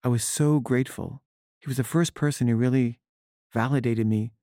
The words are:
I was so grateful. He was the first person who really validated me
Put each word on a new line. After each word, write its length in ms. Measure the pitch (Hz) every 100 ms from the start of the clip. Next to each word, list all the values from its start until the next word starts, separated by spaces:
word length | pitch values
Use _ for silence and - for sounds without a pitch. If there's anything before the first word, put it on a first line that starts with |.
I 40 | 127
was 160 | 120
so 360 | - - 147 151
grateful. 640 | 120 127 131 - - 131 _ _ _ _
He 80 | -
was 100 | 127
the 60 |
first 300 | 123 165 170
person 340 | - 147 139 123
who 80 | 113
really 440 | 127 131 120 117 _ _ _ _ _
validated 560 | 117 123 139 120 113 110
me 240 | 110 110 _